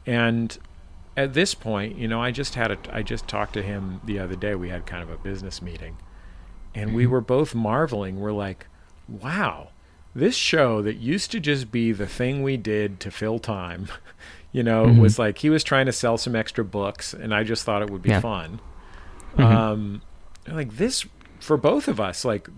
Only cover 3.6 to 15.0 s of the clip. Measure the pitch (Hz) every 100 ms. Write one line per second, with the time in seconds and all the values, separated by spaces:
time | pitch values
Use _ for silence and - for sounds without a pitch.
3.6 | 98 101 95 92 110 101 92 90 104 101
4.6 | 90 87 - 90 82 82 95 95 95 -
5.6 | 87 82 78 85 - - - - - -
6.6 | - 107 107 113 123 127 113 127 156 117
7.6 | 107 123 156 110 95 95 104 104 98 92
8.6 | - - - - - 107 120 180 151 76
9.6 | 73 - - - - 131 180 254 - 160
10.6 | 131 110 104 113 117 190 - 226 147 139
11.6 | 120 117 113 101 101 - 123 139 135 131
12.6 | 107 107 104 95 101 - 107 113 - 101
13.6 | 87 85 95 - - - - - - 131
14.6 | 117 113 113 113